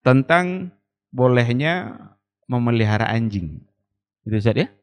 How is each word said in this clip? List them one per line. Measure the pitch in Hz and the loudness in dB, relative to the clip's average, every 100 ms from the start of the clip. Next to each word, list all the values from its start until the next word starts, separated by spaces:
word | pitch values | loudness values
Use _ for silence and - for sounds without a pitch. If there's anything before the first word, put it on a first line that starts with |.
Tentang | 135 131 131 170 180 185 185 _ _ _ _ | 4 2 4 0 0 -6 -10 _ _ _ _
bolehnya | 127 127 123 117 120 151 180 110 - 101 _ _ _ _ | 0 2 4 2 0 -2 -4 -6 -14 -20 _ _ _ _
memelihara | 123 120 117 107 107 110 | -2 0 0 0 0 0
anjing. | 113 113 101 82 78 _ _ _ _ _ _ | -2 -2 -4 -8 -12 _ _ _ _ _ _
Itu | - 107 | -6 0
Ustaz | 110 107 | 0 0
ya? | 202 _ | -4 _